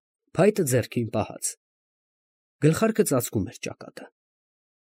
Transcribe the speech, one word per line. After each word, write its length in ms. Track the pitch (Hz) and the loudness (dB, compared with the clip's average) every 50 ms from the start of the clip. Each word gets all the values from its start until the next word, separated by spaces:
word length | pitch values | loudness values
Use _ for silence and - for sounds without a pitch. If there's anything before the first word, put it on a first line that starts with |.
| _ _ _ _ _ _ - | _ _ _ _ _ _ 0
փայտը 280 | - 175 208 214 - 180 | 2 4 4 4 2 2
ձեռքին 460 | 131 127 123 104 - - 127 117 110 | 2 2 0 0 -2 -2 -4 -4 -2
պահած։ 400 | - 110 98 - - - - - - - _ _ _ _ _ _ _ _ _ _ _ _ _ _ _ _ _ _ _ _ | -2 -4 -4 -4 -6 -8 -8 -8 -8 -10 _ _ _ _ _ _ _ _ _ _ _ _ _ _ _ _ _ _ _ _
Գլխարկը 440 | - 151 160 - 220 220 220 - 190 | 2 2 4 4 2 0 2 2 0
ծածկում 420 | - 143 123 - - - 113 - 110 | 2 0 0 0 0 -2 -2 -2 -4
էր 100 | - - | -6 -10
ճակատը։ 460 | - - - - - - - - - - _ _ _ _ _ _ _ _ _ _ _ _ _ _ _ _ _ | -12 -12 -12 -14 -16 -18 -18 -18 -18 -20 _ _ _ _ _ _ _ _ _ _ _ _ _ _ _ _ _